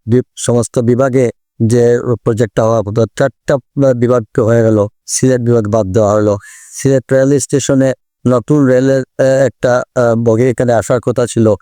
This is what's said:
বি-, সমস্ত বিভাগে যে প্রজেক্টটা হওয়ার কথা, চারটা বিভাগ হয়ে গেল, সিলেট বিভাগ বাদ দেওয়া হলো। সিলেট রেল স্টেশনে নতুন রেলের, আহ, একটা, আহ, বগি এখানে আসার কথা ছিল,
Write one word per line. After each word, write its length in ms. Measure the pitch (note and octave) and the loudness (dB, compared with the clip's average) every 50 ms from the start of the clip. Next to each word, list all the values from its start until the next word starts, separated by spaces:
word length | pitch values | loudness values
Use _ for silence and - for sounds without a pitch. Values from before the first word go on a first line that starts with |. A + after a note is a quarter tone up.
| - A2 | -4 0
বি-, 140 | A2+ B2+ B2 _ - | 0 0 0 _ -10
সমস্ত 420 | - - - A#2+ A#2+ A2+ - - C3 | -8 -4 -2 -2 -2 -2 -2 -4 -2
বিভাগে 520 | A#2 A2+ B2 A#2 C3+ C3+ A#2+ C3+ B2+ A2+ - _ _ _ _ - | 0 0 0 0 0 0 0 0 -2 -2 -4 _ _ _ _ -2
যে 360 | A#2 A2 A#2+ A#2+ A#2+ A#2+ A#2+ A#2+ A#2+ B2 A#2+ - - | -2 0 2 2 2 2 0 0 -2 -4 -6 -4 -2
প্রজেক্টটা 380 | B2+ A#2 G#2 A#2+ G#2 - - A2+ | -4 -2 -2 -2 -2 -2 -2 0
হওয়ার 180 | A2 A2+ A2+ | 0 0 -2
কথা, 240 | G2+ G#2 G#2+ A2+ A2+ G#2+ - | -2 -4 -2 -2 -2 -2 -2
চারটা 400 | - C#3 C#3 - _ - - D3+ C3 - _ - C#3+ C#3 C3+ B2 | -4 -4 -4 -4 _ -6 -4 -4 -4 -4 _ -4 0 0 0 2
বিভাগ 280 | A#2+ A#2+ A#2 B2 B2 A2+ - - - | 0 0 0 0 0 -2 -4 -2 -2
হয়ে 220 | A#2 G#2+ A#2 A#2 | 0 2 2 2
গেল, 240 | A2+ A2 A2 G#2 G2+ G#2 _ _ _ | 2 2 2 0 -2 -4 _ _ _
সিলেট 340 | - - - - C3 B2+ B2 | -8 -4 -2 0 0 0 0
বিভাগ 280 | A#2 A#2 A#2+ A#2 G#2+ G#2 | 0 0 0 0 0 0
বাদ 180 | G#2 A2+ G#2+ | -2 -2 -2
দেওয়া 260 | F#2+ F#2 A2+ G#2+ G2+ | 0 0 0 0 2
হলো। 260 | G#2 G#2+ G#2+ G#2 G2+ G#2 - - - - - - | 2 0 0 0 -2 -4 -6 -16 -20 -20 -20 -20
সিলেট 400 | - - - C3+ C3+ C3 - - | -12 -4 -2 0 0 0 0 0
রেল 260 | C3+ C3+ C3+ C3+ C#3+ C3+ | 0 2 2 2 0 0
স্টেশনে 540 | - - - C#3 - - C#3 C3+ C3+ C3 B2 _ _ _ _ _ - | -2 -2 -4 -2 -2 0 0 0 0 0 -2 _ _ _ _ _ -2
নতুন 400 | B2 B2+ B2 A2 - D3+ D3 C#3 | 0 0 0 0 0 0 2 2
রেলের, 360 | B2+ B2+ B2+ C3+ C3+ C3+ C3+ B2+ _ _ - | 2 2 2 2 2 0 -2 -2 _ _ -2
আহ, 60 | C3+ | 0
একটা, 580 | C3 C3+ C3+ C#3 A#2+ - - - B2+ B2 B2 - _ - | 0 2 2 0 -2 -2 -2 -2 0 0 0 -2 _ -2
আহ, 200 | B2+ B2 A#2 A2+ | 0 0 0 0
বগি 280 | A2+ A#2 A#2 A2 A2 | 0 0 0 0 2
এখানে 300 | B2+ C3 A#2 - B2+ A#2+ | 0 0 0 -2 0 0
আসার 280 | A#2 A2 G2 - C3 A#2+ | 0 0 0 -2 -2 -2
কথা 260 | - C3 A#2 - B2 | -2 -2 -2 -2 -2
ছিল, 280 | A2 - A#2+ A2+ A2 G#2 - | -2 0 0 2 2 0 -2